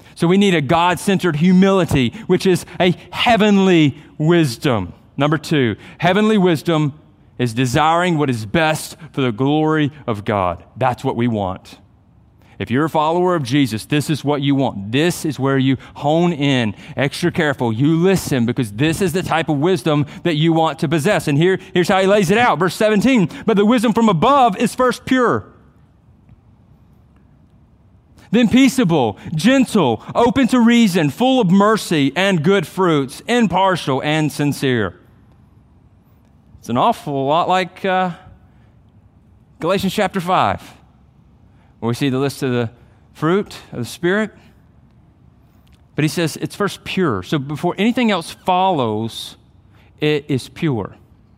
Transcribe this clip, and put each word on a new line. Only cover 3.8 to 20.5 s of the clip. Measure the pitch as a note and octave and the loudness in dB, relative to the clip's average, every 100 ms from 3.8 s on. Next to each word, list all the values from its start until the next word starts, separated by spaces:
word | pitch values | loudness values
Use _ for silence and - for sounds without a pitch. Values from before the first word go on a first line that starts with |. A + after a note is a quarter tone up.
| D3 - - - | 2 0 -10 -2
wisdom. | D#3 E3+ D3+ A2+ D3 A2 F2 - _ - | 2 2 2 -2 -2 -2 -4 -12 _ -2
Number | D3 D#3 | -2 -2
two, | - D3+ A#2+ F#2+ - - | -2 0 0 -2 -10 -2
heavenly | E3+ F#3+ G#3+ G#3+ | 0 2 2 2
wisdom | F3+ D#3+ - D#3 D3 - - _ _ - | 2 0 0 0 -2 -6 -18 _ _ -6
is | B2 | -4
desiring | A2+ C3 D3+ D#3 E3+ F3+ D#3 | -2 0 2 2 2 2 0
what | C#3 | 0
is | A#2+ | -2
best | G#2+ E3+ D#3 D3+ - - D#3 | -4 0 0 -2 -8 -16 -10
for | - | -4
the | B2 | -2
glory | G#2 C3+ D3+ D#3 D#3 C#3+ - - | 0 0 0 0 0 -2 -4 -8
of | G#2 G2 | -6 -2
God. | G#2 F2+ E2+ - - | -2 -2 -4 -12 -4
That's | B2+ A2 | -4 -2
what | C3+ A#2 | -4 -2
we | A#2+ | -2
want. | A2 F#2 F#2 - - _ _ _ _ _ _ - - | -2 -4 -6 -14 -20 _ _ _ _ _ _ -20 -12
If | - | -4
you're | B2+ | -2
a | D#3 | 0
follower | D#3+ D3+ F3 F3+ | -2 0 0 0
of | F3 | -2
Jesus, | A#2 C#3+ B2+ A2 - | 0 0 0 -4 -4
this | D3 D3+ | -2 -2
is | D3+ | -4
what | C3+ D3 | -2 -2
you | C#3+ | 0
want. | C#3 B2 G2 G2+ | 0 -2 -4 -4
This | C3 F3 - | 0 0 -2
is | D#3+ B2+ | -6 -4
where | C3+ C3+ | -2 0
you | C3 B2+ - | 0 -2 -6
hone | - C#3+ E3 F3 | -6 -2 2 0
in, | C#3+ C#3+ C3 A2 - - B2+ | 0 0 0 -2 -6 -10 -6
extra | C#3 - F3 | -4 -2 -4
careful. | - D3+ - A#2 | 0 -2 -2 -2
You | A2 C#3+ D#3+ | 0 0 2
listen, | F#3 F#3 - C3 A#2 | 2 0 0 -2 0
because | A#2+ A2 | -2 -4
this | G#2 D#3 E3 | -2 -2 0
is | F#3+ | -2
the | F3 | -2
type | E3 D#3+ E3 | -2 -2 -2
of | C#3+ | -2
wisdom | F3 F#3 E3 D3 C#3+ - | 0 0 0 0 -2 -4
that | F3 D3+ | -4 0
you | E3 | 2